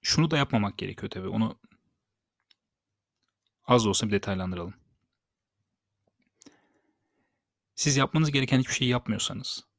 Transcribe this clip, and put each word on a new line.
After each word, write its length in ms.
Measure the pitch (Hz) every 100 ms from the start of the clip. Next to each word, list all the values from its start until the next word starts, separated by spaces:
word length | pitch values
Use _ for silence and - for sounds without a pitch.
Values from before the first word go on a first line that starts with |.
Şunu 280 | - - 160
da 60 | 156
yapmamak 420 | 143 117 104 -
gerekiyor 320 | 98 92 98
tabii. 180 | - 95
Onu 300 | 107 110 - _ _ _ _ _ _ _ _ _ _ _ _ _ _ _ _ _ _ _ _
az 200 | - 123
da 40 | 110
olsa 180 | 95 110
bir 60 |
detaylandıralım. 640 | 101 - 95 92 90 87 - _ _ _ _ _ _ _ _ _ _ _ _ _ _ _ _ - _ _ _ _ _ _ _ _ _ _ _ _
Siz 220 | - 151 139
yapmanız 340 | 135 - 156
gereken 300 | 139 135 135
hiçbir 140 | 131
şey 140 | - 127
yapmıyorsanız 760 | 123 - 107 - - 127 - -